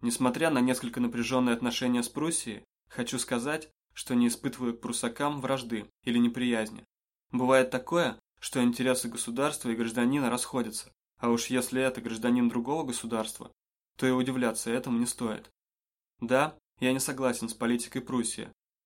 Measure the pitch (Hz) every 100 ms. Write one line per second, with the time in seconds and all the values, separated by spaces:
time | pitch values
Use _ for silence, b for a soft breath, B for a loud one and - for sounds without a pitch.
0 | 120 120 127 127 160 139 123 127 120 123
1 | 120 120 117 127 123 117 123 120 127 123
2 | 120 - 156 160 - 104 - _ _ -
3 | 120 131 - 123 127 156 - _ _ -
4 | - 123 120 120 139 - 123 117 120 113
5 | 120 120 143 147 131 135 117 113 - _
6 | - 120 120 117 123 117 107 107 - _
7 | _ _ _ 127 127 131 127 127 - 170
8 | 147 110 _ _ - 139 123 120 127 123
9 | 120 113 - 117 143 - 123 113 113 113
10 | 120 143 131 120 - 131 113 - - _
11 | _ - 120 117 - 127 123 127 131 127
12 | 117 113 120 123 120 117 120 156 143 120
13 | 117 113 110 - - _ _ _ _ -
14 | 131 127 127 131 120 110 - 120 131 117
15 | 120 - 117 107 - _ _ _ _ _
16 | _ - 117 127 156 - _ - 127 131
17 | 131 135 131 120 113 - 117 120 120 131
18 | 120 127 117 - - - _ _